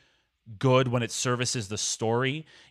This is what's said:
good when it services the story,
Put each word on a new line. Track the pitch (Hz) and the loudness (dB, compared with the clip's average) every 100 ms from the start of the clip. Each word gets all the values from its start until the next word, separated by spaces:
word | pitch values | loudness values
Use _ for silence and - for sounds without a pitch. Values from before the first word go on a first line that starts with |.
| _ _ _ _ - 104 | _ _ _ _ -20 -2
good | 131 127 127 | 4 4 4
when | 120 | 0
it | 117 | -2
services | - 127 123 123 127 101 | -4 -2 0 0 -4 -6
the | 107 | -4
story, | - - 113 117 131 151 - - - | -4 -2 0 0 0 -4 -10 -20 -14